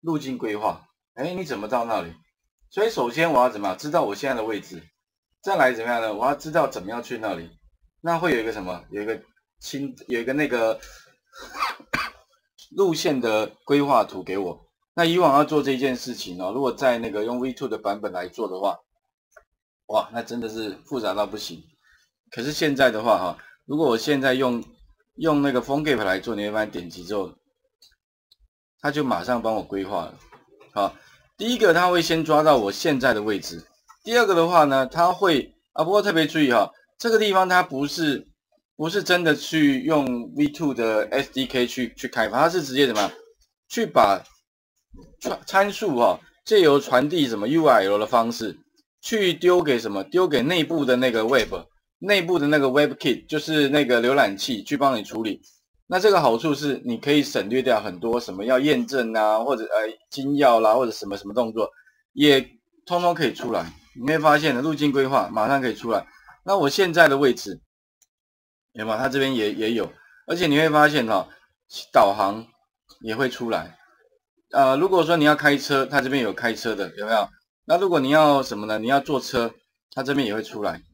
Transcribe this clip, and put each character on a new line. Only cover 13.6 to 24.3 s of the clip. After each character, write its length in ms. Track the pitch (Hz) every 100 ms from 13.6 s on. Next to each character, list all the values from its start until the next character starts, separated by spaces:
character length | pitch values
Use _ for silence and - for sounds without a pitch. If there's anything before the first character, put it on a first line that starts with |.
| -
规 160 | 143
划 220 | 143 127
图 180 | 101 95
给 160 | 87 95
我。 320 | 92 80 _ _ _
那 100 | -
以 140 | 170 175
往 160 | 170
要 100 | 139
做 200 | 147 151
这 140 | 135 131
件 180 | 135 123
事 180 | -
情 260 | 110 - 90
哦， 120 | 90
如 80 | 113
果 100 | 139
在 280 | 113 135 120
那 100 | 113
个 140 | 104
用 160 | 110 123
V 140 | 131
two 140 | 123 135
的 80 | 104
版 240 | 104 101
本 120 | 104
来 160 | 90 90
做 200 | - 107
的 120 | 92
话， 180 | 98 87 _ _ _ _ _ - _ _ _ _ _
哇， 200 | 107 -
那 80 | 117
真 180 | 113 117
的 80 | 113
是 300 | 110 107 95 _
复 140 | 135
杂 160 | 107 95
到 100 | 104
不 100 | 104
行。 280 | - 82 - _ _ _ _ _ _
可 140 | -
是 80 | 123
现 240 | 151 160 135
在 160 | 131
的 100 | 107
话 160 | 113 101
哈， 200 | 90 85 - _ _
如 120 | 147
果 100 | 156
我 100 | 113
现 240 | - 143
在 140 | 131